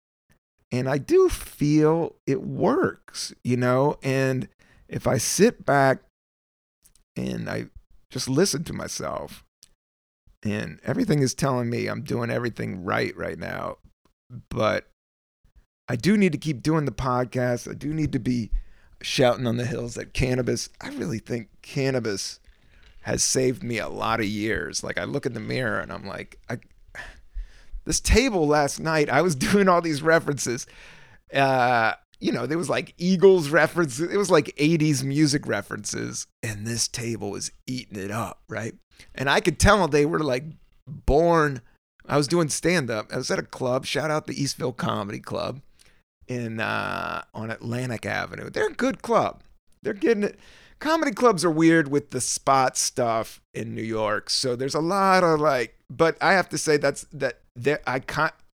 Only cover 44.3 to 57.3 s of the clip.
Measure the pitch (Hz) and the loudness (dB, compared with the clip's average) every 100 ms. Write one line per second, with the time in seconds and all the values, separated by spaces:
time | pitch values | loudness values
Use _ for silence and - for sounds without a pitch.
44.3 | - 135 - 123 120 113 110 101 113 - | -4 -4 -2 -6 -4 -4 -2 -6 -10 -8
45.3 | - - 131 - _ - _ _ _ - | -6 -6 -8 -16 _ -20 _ _ _ -10
46.3 | 123 117 113 107 107 98 92 85 85 - | -8 -6 -4 -4 -2 -4 -6 -6 -8 -10
47.3 | 107 113 110 113 120 127 110 101 101 90 | -10 -10 -8 -8 -6 -6 -6 -6 -6 -6
48.3 | 101 113 - 427 - 254 170 - 214 107 | -10 -8 -4 -4 -2 -4 -4 0 0 0
49.3 | - - _ _ _ - 202 277 208 202 | -4 -18 _ _ _ -8 -2 0 2 0
50.3 | - - - - _ 302 330 285 196 240 | -6 -20 -20 -20 _ -2 0 0 2 2
51.3 | 180 170 156 165 165 143 143 - - - | 4 0 4 6 6 4 -2 -2 -6 -4
52.3 | - - 135 131 - - - 117 113 107 | -2 2 4 4 0 -2 0 0 0 -4
53.3 | - _ - 113 113 113 110 107 107 - | -12 _ -10 -8 -8 -6 -2 0 -2 -2
54.3 | - 127 120 135 147 165 196 196 185 175 | -2 -2 -2 -2 -2 0 2 4 6 6
55.3 | 156 151 131 117 _ - 123 165 151 156 | 4 4 2 -2 _ -14 2 2 4 4
56.3 | 190 - 147 - 147 143 143 - 143 131 | 4 2 -2 2 2 2 -2 -10 -6 -6